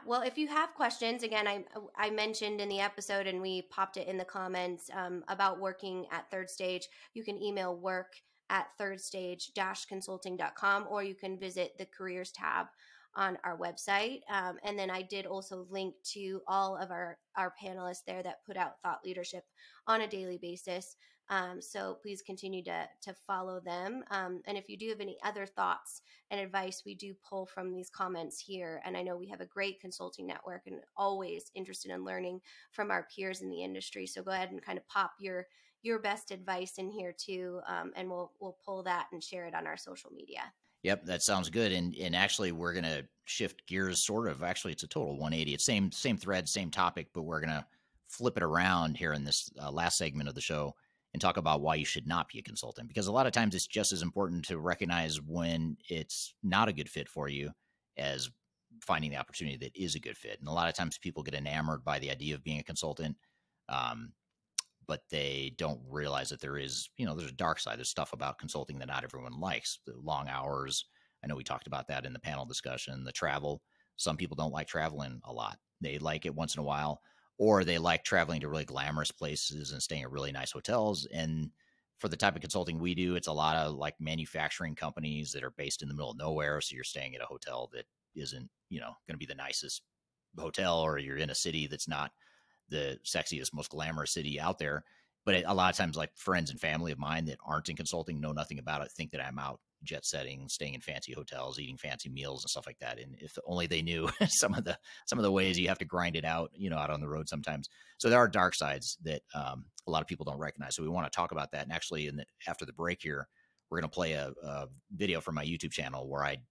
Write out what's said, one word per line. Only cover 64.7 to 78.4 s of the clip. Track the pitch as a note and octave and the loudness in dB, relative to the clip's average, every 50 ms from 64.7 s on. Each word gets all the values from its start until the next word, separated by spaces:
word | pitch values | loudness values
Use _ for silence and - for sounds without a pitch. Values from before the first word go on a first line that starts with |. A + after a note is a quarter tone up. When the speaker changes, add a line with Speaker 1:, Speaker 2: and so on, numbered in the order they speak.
| _ _ - - | _ _ -4 -4
Speaker 2:
but | D#2 D2 - - | -4 -4 -4 -2
they | E2 D2+ C#2+ C#2 C#2 C#2 C2+ C2+ A#1+ | 0 0 2 2 0 0 -2 -4 -2
don't | - E2 D2+ C#2+ A#1 B1+ C2 | -2 0 0 0 -2 -6 -6
realize | C2+ D2 D2 C#2+ C#2 C2+ C2+ C2+ | -4 -2 0 0 0 0 0 -2
that | D2 C#2 | -4 -4
there | - C#2 C#2+ C#2+ | -4 -4 -4 -2
is, | C#2 C2+ C2 C2+ - - - - | -2 -2 -4 -4 -6 -6 -4 -4
you | B2+ | -2
know, | F2+ D2+ | -2 -2
there's | E2 E2 C#2 | -2 -4 -6
a | C2 | -2
dark | - F2+ E2 D#2+ - | 2 2 4 4 2
side. | - A1 A1+ A#1 | 0 -2 -4 -2
There's | - - | -2 -2
stuff | - - D2 - | 0 0 -2 -2
about | - - C2+ C#2 - - | -2 -2 -2 -4 -4 -4
consulting | - D2+ - D2+ C2+ - C#2+ C2+ | -6 -6 -4 -4 -4 -6 -6 -6
that | C2 C2+ | -6 -4
not | C#2 C2 B1+ | -4 -4 -4
everyone | B1+ C2+ C2 B1 B1 B1 C#2 | -4 -8 -10 -10 -10 -6 -4
likes. | E2+ F#2+ C#2+ A1 - - - - _ | -2 0 0 0 -2 -4 -6 -6 _
The | - A1+ | -12 -12
long | B1 C#2 D#2 D2+ C#2 C#2+ C2+ | -8 -2 0 0 0 0 -2
hours. | C2 C2 C2 C#2+ C#2 C2+ C#2 C2+ B1+ - - - _ _ _ _ _ _ - | -2 -2 -2 -2 -2 -2 -2 -2 -2 -2 -4 -6 _ _ _ _ _ _ -6
I | C#2+ | -4
know | D2 | -4
we | C2+ B1+ | -4 -4
talked | - - B1 - C#2+ | -4 -4 -4 -4 -4
about | C#2 C2 B1+ - | -4 -4 -4 -2
that | C#2+ C2+ B1+ | -4 -4 -4
in | C2 | -4
the | B1+ C2+ | -6 -6
panel | - D#2+ D2 C#2 C2+ | -6 -4 -4 -4 -4
discussion, | A#1 B1 - - C2 B1+ B1+ - - C2+ C2 B1+ | -4 -6 -6 -4 -4 -4 -4 -4 -6 -6 -6 -6
the | B1+ | -6
travel. | C2 - F2 D2+ C#2 C#2+ C#2+ D2 C#2+ C#2+ - _ _ _ _ _ _ - | -2 0 2 2 2 2 2 0 -2 -2 -6 _ _ _ _ _ _ -2
Some | - E2+ D#2 D2+ | 0 0 0 0
people | F2+ D2+ D2 | -2 -4 -2
don't | C#2+ D#2 D#2 | -2 -2 0
like | C#2 D#2 D2+ - | 0 -2 -4 -2
traveling | - E2 D#2 D#2+ D2+ C#2+ C#2 C2 B1 - - | 0 0 0 0 0 -2 -6 -6 -8 -10 -10
a | C2+ | -8
lot. | A#1+ A1+ A1+ G#1 G1+ - _ _ _ _ | -6 -4 -4 -4 -4 -8 _ _ _ _
They | - C#2 C#2 D2 | -6 -4 -4 -2
like | D2+ D#2 D#2 D#2 - | 0 0 0 0 -2
it | E2+ C#2+ | -2 -2
once | D#2 D#2+ D#2 - | 0 -2 0 -2
in | - | -2
a | D2 | 0
while, | C#2+ C#2+ D2 D2 D2+ D2 - - _ _ _ _ _ _ - | 0 2 2 2 0 -2 -4 -8 _ _ _ _ _ _ 6
or | G#2 A2 G#2 G2 F#2 | 8 10 10 10 10
they | E2+ E2+ E2 | 8 4 4
like | E2 F2 E2 E2 - | 6 6 4 4 4
traveling | - - F2+ E2+ D#2 E2 D#2 | 4 6 6 6 6 4 0